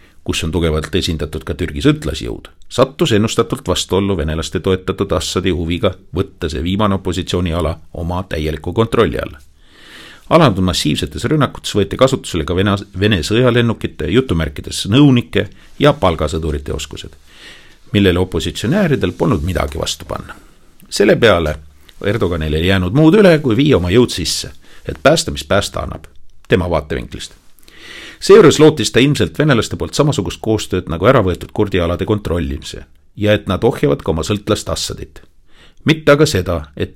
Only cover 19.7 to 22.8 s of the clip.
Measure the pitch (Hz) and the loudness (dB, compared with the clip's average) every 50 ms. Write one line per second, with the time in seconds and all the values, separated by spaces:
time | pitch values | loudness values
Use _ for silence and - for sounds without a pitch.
19.7 | - 82 - - - - - - - - - - - - - - - _ _ _ | -6 -8 -8 -8 -8 -10 -10 -10 -10 -10 -12 -14 -18 -20 -20 -20 -20 _ _ _
20.7 | - - - - - - 101 147 180 127 120 110 95 85 80 76 76 76 - - | -20 -20 -18 -6 -2 0 2 4 4 4 4 4 4 4 2 -2 -4 -6 -10 -20
21.7 | - - - - - - - 101 104 113 104 87 87 80 78 78 73 78 85 95 | -20 -20 -20 -20 -14 -6 -4 -4 -2 0 -2 -2 -2 -2 -2 -2 -2 0 2 2
22.7 | 98 95 | 2 2